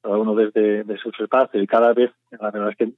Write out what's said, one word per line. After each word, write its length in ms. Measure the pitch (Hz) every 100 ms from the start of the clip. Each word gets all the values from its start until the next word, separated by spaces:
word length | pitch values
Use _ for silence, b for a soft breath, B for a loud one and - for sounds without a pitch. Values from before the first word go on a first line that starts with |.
cada 140 | 110 104
uno 180 | 110 107
desde 480 | 107 110 107 104
de 140 | 104 101
su 120 | 113
espacio, 520 | - 107 131 131 107
y 40 | 101
cada 260 | 113 117
vez, 180 | 117 123 _ _
la 200 | 113 107
verdad 180 | 104 104
es 60 | 107
que 140 | 117